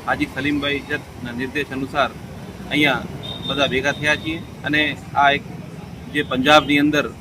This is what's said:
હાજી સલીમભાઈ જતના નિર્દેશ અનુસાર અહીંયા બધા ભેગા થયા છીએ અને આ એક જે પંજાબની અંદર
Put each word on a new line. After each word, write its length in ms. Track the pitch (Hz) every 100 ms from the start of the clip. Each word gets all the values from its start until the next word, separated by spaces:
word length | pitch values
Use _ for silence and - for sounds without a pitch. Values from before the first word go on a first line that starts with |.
હાજી 260 | - 131 143
સલીમભાઈ 500 | 135 139 147 143 143 135
જતના 500 | 147 131 - 120 120
નિર્દેશ 340 | 131 143 139
અનુસાર 400 | 131 135 147 123 - - - - - -
અહીંયા 380 | 139 147 120 - - - -
બધા 240 | - 135 135
ભેગા 280 | 127 139 139
થયા 160 | 151 147
છીએ 220 | 160 165 - -
અને 180 | 135 147 151 135 - -
આ 140 | 143
એક 120 | 143 - - - - - - -
જે 120 | 147
પંજાબની 560 | 143 127 131 151 139 143
અંદર 260 | 147 151 123 -